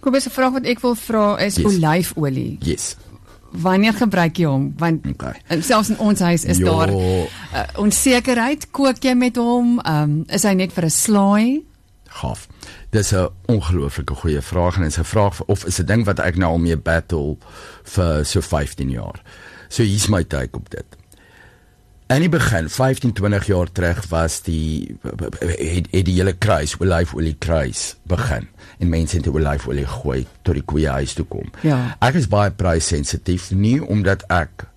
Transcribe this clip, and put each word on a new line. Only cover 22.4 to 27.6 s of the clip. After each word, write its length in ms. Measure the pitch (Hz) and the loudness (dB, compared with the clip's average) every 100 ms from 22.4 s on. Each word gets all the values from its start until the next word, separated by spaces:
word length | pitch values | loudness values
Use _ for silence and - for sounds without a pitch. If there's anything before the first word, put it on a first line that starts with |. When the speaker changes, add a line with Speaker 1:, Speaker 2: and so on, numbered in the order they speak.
| 120 98 78 | 2 0 -2
Speaker 2:
vyftien, 440 | - 131 131 127 | 0 0 2 -2
twintig 340 | 101 101 101 92 | 0 0 0 0
jaar 260 | 95 87 | 0 0
terug, 320 | - 87 85 104 | -2 0 0 -2
was 340 | 82 82 - | -2 0 -2
die, 540 | - 80 78 78 - - - - - - - 85 | -4 -2 -2 -4 -6 -12 -12 -8 -8 -6 -4 -4
het, 300 | 80 87 82 | -2 -2 0
het 140 | 92 | 0
die 100 | 92 | 2
hele 180 | 92 95 | 2 2
kruis, 420 | 92 107 85 73 - | 2 2 2 0 0
olyfolie 580 | 92 85 85 - 80 76 | 0 2 0 -2 -4 -2
kruis 580 | 82 82 | 0 0